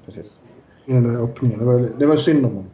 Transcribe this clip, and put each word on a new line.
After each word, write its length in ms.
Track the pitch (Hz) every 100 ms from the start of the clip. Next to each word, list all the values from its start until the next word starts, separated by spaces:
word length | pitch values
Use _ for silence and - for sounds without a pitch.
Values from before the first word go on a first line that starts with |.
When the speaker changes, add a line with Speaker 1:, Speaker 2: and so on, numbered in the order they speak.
| -
Speaker 1:
precis. 340 | 90 - - - - _ _ -
Speaker 2:
I 80 |
den 200 | 127 120
där 100 | 120
öppningen. 360 | 117 - 120 107
Det 60 | 123
var, 220 | 123 120 120
det 80 | 143
var 100 | 151
synd 300 | 175 151 123
om 60 |
honom. 140 | 98 95